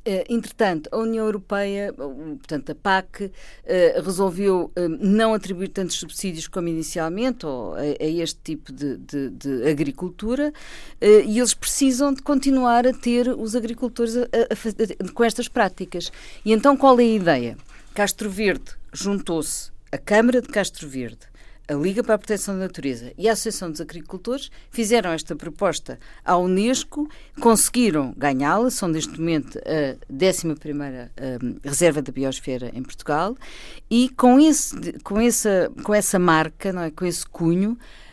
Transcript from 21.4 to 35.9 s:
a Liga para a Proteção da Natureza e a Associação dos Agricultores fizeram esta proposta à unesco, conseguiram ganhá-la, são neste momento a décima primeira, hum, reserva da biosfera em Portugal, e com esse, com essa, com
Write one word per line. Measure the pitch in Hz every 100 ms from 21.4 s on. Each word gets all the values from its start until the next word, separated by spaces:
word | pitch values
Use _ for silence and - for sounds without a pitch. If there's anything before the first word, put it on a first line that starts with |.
| - - -
a |
Liga | 147 165 196
para | 233 214
a |
Proteção | 208 208 202
da | 190
Natureza | 185 - 139 120 120 -
e | 214
a |
Associação | 220 226 208 180
dos | 151
Agricultores | 156 170 - 185 - 262 - - -
fizeram | - 220 233 180
esta | 160 - 151
proposta | 170 151 196 156 - 127 - -
à | - 175
unesco, | 180 185 220 262 - - 294 - - -
conseguiram | 233 226 - 247 240 156 131 -
ganhá-la, | 143 131 143 185 247
são | 247 190
neste | 160 151 160
momento | 165 160 - -
a | - 156 143 - -
décima | 135 185 175 170 151
primeira, | 151 143 143 131 120 - 135 123
hum, | 123 -
reserva | 139 139 175 151
da | 135
biosfera | 131 135 131 - 127 123
em | 117
Portugal, | 127 - - 151 185 262 - - - - -
e | 226 254
com | - 247 254
esse, | 311 302 - - 175 -
com | - 202
essa, | 240 226 214 190 165 -
com | -